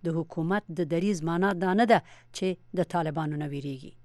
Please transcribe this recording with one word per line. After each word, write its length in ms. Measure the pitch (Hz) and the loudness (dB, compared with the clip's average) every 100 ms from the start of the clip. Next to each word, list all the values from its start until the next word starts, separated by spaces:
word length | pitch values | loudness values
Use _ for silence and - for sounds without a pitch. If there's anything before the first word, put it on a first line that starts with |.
| 170 | -2
د 100 | 160 | -2
حکومت 520 | 160 - 165 202 - 160 | -4 -4 0 -2 -2 -4
د 120 | 160 | -2
دریځ 240 | 165 196 185 160 | 0 0 0 -2
معنا 200 | 170 196 180 185 | 2 2 2 2
دا 100 | 190 | 4
نه 80 | 233 | 6
ده 80 | 208 - - - - | 6 4 -20 -16 -4
چې 440 | 190 175 - - | -4 -4 -6 -2
د 100 | 170 175 | 0 0
طالبانو 480 | 160 147 151 147 | -2 -4 -4 -4
نه 80 | 147 | -6
ویریږي. 400 | 143 139 131 135 - | -6 -8 -10 -14 -20